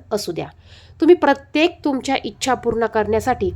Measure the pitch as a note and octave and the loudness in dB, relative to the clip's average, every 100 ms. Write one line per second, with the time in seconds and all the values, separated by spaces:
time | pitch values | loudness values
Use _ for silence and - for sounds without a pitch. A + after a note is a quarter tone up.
0 | - G#3 G3+ E3 D3+ - - - - - | -6 -6 -4 -8 -10 -14 -20 -20 -18 -2
1 | D#4+ E4+ C#4+ C#4 - D4+ E4+ E4+ D4+ C4 | 4 6 4 0 -2 0 0 0 -4 -4
2 | - C4+ A#3 - C4 A#3+ A#3 A3+ A3 A3 | -2 -4 -4 -8 -4 -2 -2 -2 -2 -2
3 | G3+ A3 A3 B3 F#3 | 0 0 -2 -2 -4